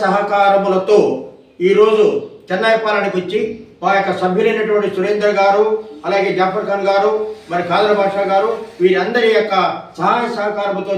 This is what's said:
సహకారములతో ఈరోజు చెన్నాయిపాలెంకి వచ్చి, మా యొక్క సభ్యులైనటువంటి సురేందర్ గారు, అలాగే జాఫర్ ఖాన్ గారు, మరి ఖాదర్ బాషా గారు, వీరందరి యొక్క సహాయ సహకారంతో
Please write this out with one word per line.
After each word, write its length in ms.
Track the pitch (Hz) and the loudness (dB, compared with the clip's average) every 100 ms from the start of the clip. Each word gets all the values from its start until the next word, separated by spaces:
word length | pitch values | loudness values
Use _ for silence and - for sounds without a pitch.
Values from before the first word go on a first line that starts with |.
సహకారములతో 920 | 202 202 208 202 196 196 185 185 202 208 - - - - - - 180 | 0 0 0 2 4 2 2 0 4 4 4 -2 -10 -18 -18 -2 2
ఈరోజు 380 | 202 214 214 208 - - - - | 4 4 4 2 0 -8 -16 -6
చెన్నాయిపాలెంకి 680 | 185 226 220 214 208 190 180 | -2 0 0 0 -2 -2 -4
వచ్చి, 220 | 180 214 233 - - - | -4 -4 -4 -8 -16 -6
మా 80 | 185 | -2
యొక్క 180 | 196 190 175 | 0 0 -2
సభ్యులైనటువంటి 640 | 185 180 220 220 214 208 190 185 | -2 0 0 0 0 0 0 -2
సురేందర్ 420 | 196 208 208 196 | -2 0 0 2
గారు, 240 | 196 202 220 214 - - 165 | 2 2 2 0 -6 -12 -4
అలాగే 240 | 196 190 180 | -2 0 0
జాఫర్ 300 | 190 208 185 | 0 -2 -4
ఖాన్ 180 | 202 196 | -2 0
గారు, 220 | 196 208 214 - - - | 2 2 0 -4 -10 -6
మరి 120 | 175 170 | -6 -2
ఖాదర్ 260 | 180 214 196 | 0 2 2
బాషా 240 | 196 196 190 | 0 0 0
గారు, 180 | 196 220 220 - - | 0 0 -4 -8 0
వీరందరి 480 | 185 185 196 233 226 | 2 2 0 0 2
యొక్క 200 | - - 190 175 170 - - | 2 2 0 0 -4 -12 -4
సహాయ 260 | 196 196 233 208 | -2 0 -2 -4
సహకారంతో 580 | 208 208 202 190 196 | -4 -4 -4 -4 -4